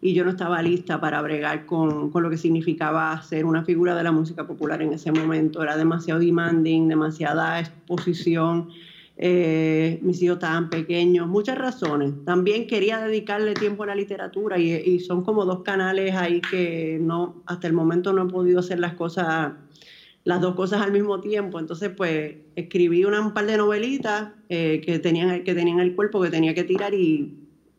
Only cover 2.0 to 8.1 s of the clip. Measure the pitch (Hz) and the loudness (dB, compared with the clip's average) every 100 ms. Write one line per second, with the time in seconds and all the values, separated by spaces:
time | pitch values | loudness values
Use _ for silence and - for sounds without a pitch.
2 | 147 170 170 160 170 165 160 160 156 156 | -2 0 0 0 0 0 0 -2 -2 0
3 | 160 160 - 156 160 160 165 170 175 175 | -2 -4 -6 -2 0 0 0 2 2 2
4 | 170 160 160 165 156 170 151 160 156 156 | 2 2 0 -4 -10 -6 -4 -2 -2 -2
5 | 160 156 160 160 156 156 156 156 165 170 | 0 0 2 0 0 0 -2 0 0 0
6 | 165 160 170 170 170 165 160 160 160 156 | -2 2 4 2 2 2 4 4 4 2
7 | 156 156 156 156 165 165 170 - - 175 | 0 -2 -2 0 0 -2 -4 -10 -6 -4
8 | 180 | -2